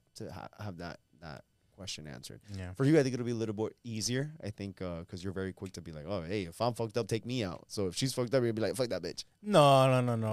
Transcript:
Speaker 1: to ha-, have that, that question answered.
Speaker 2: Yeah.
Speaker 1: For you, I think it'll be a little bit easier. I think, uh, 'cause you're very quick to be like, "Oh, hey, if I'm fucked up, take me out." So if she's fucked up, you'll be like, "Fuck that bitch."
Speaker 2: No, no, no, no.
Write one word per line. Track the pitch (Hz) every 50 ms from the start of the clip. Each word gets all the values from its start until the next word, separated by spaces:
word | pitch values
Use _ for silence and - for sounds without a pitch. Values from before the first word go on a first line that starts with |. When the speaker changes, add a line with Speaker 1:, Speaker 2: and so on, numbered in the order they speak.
| _ _ -
Speaker 1:
to | - 110 82
ha-, | 78 - - - _ - 104
have | 104 92 82
that, | 87 85 - - _ _ _ 65
that | 82 80 71 - - _ _ _ _ _ _
question | - 95 - - - 76 76
answered. | 67 62 65 - - - - - 101 98
Speaker 2:
Yeah. | 92 87 98
Speaker 1:
For | - 135
you, | 139 151 160
I | 135
think | 131 123
it'll | 120 123
be | 117 117
a |
little | 110 110 107 107
bit | 101 110 101 - _ -
easier. | 120 110 110 98 117 123 131 143 151 156 - -
I | 101
think, | 107 - 101 101 90 -
uh, | 95 90 87 82 85
'cause | - - 90 85
you're | 98
very | 90 98 95 95 90
quick | - 104 95 -
to | -
be | 82 82
like, | 80 76 73 80
"Oh, | 101 95 82
hey, | 80 101 110 95
if | 82 85 -
I'm | 110 123 120
fucked | - 117 113 - 120
up, | 117 -
take | 117 113 -
me | 113 123 131 107
out." | 92 80 - - -
So | - 107 101
if | 92 87
she's | - 131 131 127
fucked | - 123 120 -
up, | 135 123
you'll | 117 110
be | 107 110
like, | 95 82
"Fuck | 104 131 117
that | 101 90 85
bitch." | 87 - - - _ _ _ -
Speaker 2:
No, | 208 208 170 147 139 139 135 131
no, | 131 131 127
no, | 123 123 120
no. | 113 110 107